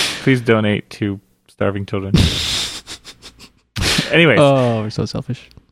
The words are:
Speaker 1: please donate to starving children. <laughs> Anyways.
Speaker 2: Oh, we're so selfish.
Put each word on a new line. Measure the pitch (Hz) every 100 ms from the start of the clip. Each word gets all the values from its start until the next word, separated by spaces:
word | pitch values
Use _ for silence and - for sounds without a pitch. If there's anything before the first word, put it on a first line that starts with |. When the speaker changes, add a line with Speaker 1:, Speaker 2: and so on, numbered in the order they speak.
| - -
Speaker 1:
please | - 127
donate | 117 110 107 104 - -
to | 104 98 _ _ _
starving | - 101 101 98
children. | 101 98 -
<laughs> | 82 - - - - - - - - - - - - _ _ - - - -
Anyways. | 156 165 113
Speaker 2:
Oh, | 143 135 123 113
we're | 107
so | - -
selfish. | - - 123 - - _